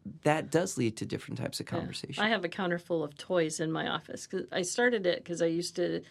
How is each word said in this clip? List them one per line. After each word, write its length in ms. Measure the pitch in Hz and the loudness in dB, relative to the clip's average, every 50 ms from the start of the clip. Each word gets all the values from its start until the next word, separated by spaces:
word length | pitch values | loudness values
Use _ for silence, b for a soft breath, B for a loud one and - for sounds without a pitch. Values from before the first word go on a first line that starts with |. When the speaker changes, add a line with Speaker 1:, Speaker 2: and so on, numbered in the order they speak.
| - - - - - | -14 -14 -8 0 4
Speaker 1:
that 280 | 151 151 156 - - | 4 4 4 2 2
does 260 | - 160 180 190 - 131 | 2 2 2 2 0 0
lead 200 | 123 113 110 - | 0 0 0 -2
to 80 | - | -4
different 340 | - - - - - - - | -4 -4 -4 -4 -6 -6 -4
types 200 | - - - - | -4 -4 -4 -6
of 80 | - - | -6 -4
Speaker 2:
Yeah. 100 | - 165 | -4 -4
Speaker 1:
conversation. 440 | 160 - - - - - 143 147 208 | -4 -4 -6 -8 -8 -6 -2 0 2
Speaker 2:
I 60 | 220 | 2
have 140 | 226 196 175 | 2 2 0
a 60 | 170 | -2
counter 300 | - - 190 175 175 170 | -2 -2 0 0 0 -2
full 240 | - - 175 160 151 | -2 -2 0 0 0
of 120 | 143 - - | -2 -6 -8
toys 420 | - - 185 175 160 156 160 - | -4 0 2 4 4 2 2 0
in 120 | 160 160 | -2 0
my 160 | 160 156 156 - | 0 0 0 -2
office. 400 | - 160 - - - - - - | -2 -4 -6 -8 -12 -12 -8 -6
'Cause 160 | - 185 - - | -6 -6 -4 -4
I 120 | - 190 175 | -2 -2 -2
started 420 | 180 - - 240 247 240 214 185 | 0 2 2 4 4 4 4 4
it 180 | 175 170 - - | 2 2 2 0
'cause 180 | - 175 165 | -4 0 2
I 60 | 170 170 | 2 2
used 280 | 165 170 170 - - 185 | 2 2 0 -2 -2 0
to 240 | 175 165 165 170 - B | 0 0 0 -2 -6 B